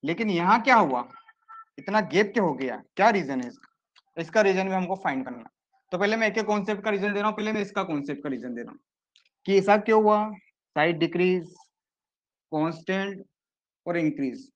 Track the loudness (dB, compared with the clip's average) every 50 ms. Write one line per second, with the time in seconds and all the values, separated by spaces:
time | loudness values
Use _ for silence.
0 | -4 -4 -4 -2 -2 0 0 0 4 4 4 4 6 6 6 6 6 4 2 -2
1 | -4 -6 -12 -20 _ _ -20 _ _ _ -20 -20 -20 _ _ -14 -10 -2 -2 -2
2 | -2 0 2 2 2 2 0 0 0 0 -2 -2 -6 -6 -6 -8 -12 _ _ 2
3 | 2 4 4 2 -2 -2 -6 -6 -6 -8 -12 _ -20 -20 _ _ _ _ _ _
4 | _ _ _ -10 -10 -2 2 4 4 4 4 2 0 0 -2 -2 -2 -2 -4 -4
5 | -4 -4 -4 -4 -6 -8 -12 -14 -16 -20 _ _ _ _ _ _ _ _ -4 0
6 | 0 0 2 2 0 0 0 0 -2 0 0 -2 0 -2 -4 -4 -2 -2 -2 0
7 | -2 -2 -2 0 -2 -2 -2 -2 -4 -4 -2 -4 -4 -4 -4 -6 -4 -4 -4 -6
8 | -4 -6 -8 -8 -6 -8 -8 -8 -8 -10 -10 -10 -12 -14 -16 -20 _ _ _ _
9 | _ _ _ _ _ _ _ _ _ 2 2 4 6 6 4 4 4 4 4 4
10 | 6 4 4 2 0 -2 -6 -12 _ _ _ _ _ _ _ 0 0 0 2 0
11 | -2 -2 2 2 2 2 2 0 -2 -6 -18 -20 _ _ _ _ _ _ _ _
12 | _ _ _ _ _ _ _ _ _ _ -2 -2 -2 -2 -4 -6 -6 -4 -4 -4
13 | -4 -6 -8 -12 -16 _ _ _ _ _ _ _ _ _ _ _ _ -4 -2 0
14 | 0 0 0 0 -4 -4 -4 -8 -14 -20 _